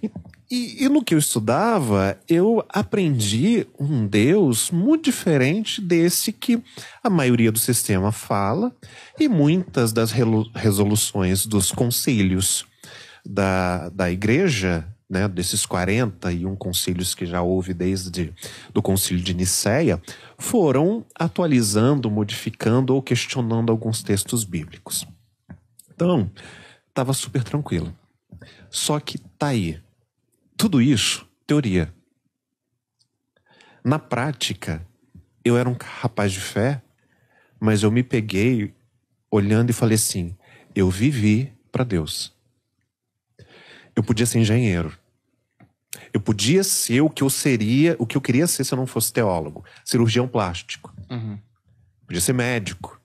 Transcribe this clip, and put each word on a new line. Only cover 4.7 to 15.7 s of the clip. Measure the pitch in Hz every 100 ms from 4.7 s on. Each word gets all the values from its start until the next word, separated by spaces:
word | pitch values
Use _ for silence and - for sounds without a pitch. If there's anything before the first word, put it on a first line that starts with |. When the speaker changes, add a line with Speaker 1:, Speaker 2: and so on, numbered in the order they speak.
Speaker 1:
muito | 170 214 320
diferente | 320 247 - 147 127 190 214 -
desse | 185 170 170 175 -
que | 214 - 233 - - - -
a | 247
maioria | 175 127 117 113
do | 107
sistema | - 120 - 98 101
fala | 110 - 104 101 135 240 - - - - -
e | 302
muitas | 185 147 180 180 - 117
das | 113 113
relo-, | 110 113 110 113
resoluções | - 110 98 101 104 - 104 92 95
dos | 110 104 92
concílios | - 120 117 - 113 190 92 202 - - _ - - - - -
da, | 101 95 92 90 90 87
da | 95 90
igreja, | 92 107 139 190 117 95 85 80 - _
né, | 92 104
desses | 90 90 101
quarenta | -